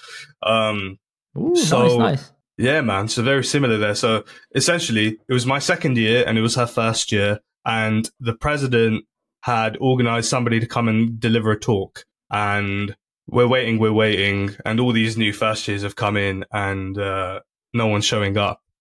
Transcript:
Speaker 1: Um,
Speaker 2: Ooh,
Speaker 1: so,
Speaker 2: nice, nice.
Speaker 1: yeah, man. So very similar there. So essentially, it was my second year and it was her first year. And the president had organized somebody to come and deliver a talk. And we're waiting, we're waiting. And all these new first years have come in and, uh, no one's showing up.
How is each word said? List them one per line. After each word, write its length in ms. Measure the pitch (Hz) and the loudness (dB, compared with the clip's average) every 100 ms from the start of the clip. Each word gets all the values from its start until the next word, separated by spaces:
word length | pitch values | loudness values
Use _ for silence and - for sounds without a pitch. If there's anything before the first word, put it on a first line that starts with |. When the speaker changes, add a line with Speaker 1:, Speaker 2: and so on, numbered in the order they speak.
| - - - _ | -20 -18 -20 _
Speaker 1:
Um, 540 | - 113 107 104 95 95 _ _ _ 139 | 0 2 0 -2 -6 -12 _ _ _ -6
Speaker 2:
Ooh, 180 | 294 349 | 0 0
Speaker 1:
so, 280 | 180 123 | 2 2
Speaker 2:
nice, 140 | 123 120 196 135 | 4 4 2 -2
nice. 120 | - _ _ - | -6 _ _ -4
Speaker 1:
yeah, 240 | 120 156 | 0 0
man. 280 | 117 98 110 | 0 -2 -2
So 120 | - | -2
very 220 | 120 139 | 0 0
similar 340 | 131 147 127 110 | 2 2 2 2
there. 160 | 104 | 0
So 300 | 104 117 110 - - - 139 | 0 0 0 -4 -18 -6 -2
essentially, 640 | 165 170 170 110 110 110 - | 0 0 0 0 0 -2 -2
it 60 | |
was 120 | 127 123 | -2 0
my 140 | 139 | 0
second 380 | 175 170 151 120 | 0 0 0 2
year 240 | 110 123 117 | 2 2 2
and 100 | 113 | 2
it 60 | |
was 140 | 113 127 | 0 0
her 100 | 117 | -2
first 460 | - 113 110 - | 0 -2 -2 -2
year. 300 | 104 101 107 _ _ | 0 0 -2 _ _
And 460 | 120 113 110 107 110 - | -4 -2 0 0 -2 -6
the 140 | 117 | -6
president 720 | 110 147 147 131 117 113 107 - _ _ _ | -4 -4 -2 0 2 2 0 -6 _ _ _
had 340 | - 113 113 - | -2 0 -2 0
organized 500 | 131 127 120 117 113 | 0 2 2 0 0
somebody 300 | 131 117 113 | 0 0 0
to 60 | 113 | 0
come 220 | 123 117 | 0 2
and 320 | 110 117 113 | 2 0 0
deliver 320 | 117 113 107 | 0 2 2
a 80 | 104 | 0
talk. 460 | - 101 95 - - _ - | 0 0 -2 -10 -20 _ -6
And 640 | 101 104 101 101 98 101 - _ _ - | -4 0 0 -2 -4 -6 -8 _ _ -4
we're 200 | 120 120 | 2 2
waiting, 300 | 127 113 110 | 2 0 2
we're 160 | 110 | 2
waiting. 640 | 107 110 95 101 101 98 - 107 | 4 2 2 2 0 -2 -4 -2
And 140 | 113 | 0
all 140 | 123 | 2
these 220 | 113 110 110 | 2 0 0
new 160 | 104 | 0
first 360 | 101 110 107 - | 0 -2 -2 -4
years 160 | 101 | -4
have 120 | 101 - | -4 -4
come 220 | 104 104 | -2 0
in 260 | 98 95 - | -2 -4 -6
and, 460 | 104 98 98 95 98 | -4 -4 -4 -6 -6
uh, 440 | 98 95 92 98 - _ _ | -4 -4 -6 -8 -14 _ _
no 140 | 117 110 | -2 0
one's 200 | 104 - | 0 0
showing 300 | 107 101 101 | 0 0 0
up. 260 | 101 - _ _ | -2 -4 _ _